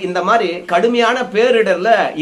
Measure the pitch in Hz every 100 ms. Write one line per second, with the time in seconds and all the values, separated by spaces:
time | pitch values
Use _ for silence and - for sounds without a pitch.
0 | 185 180 180 226 180 180 180 175 233 240
1 | 226 254 196 196 247 233 196 175 202 208
2 | 143 151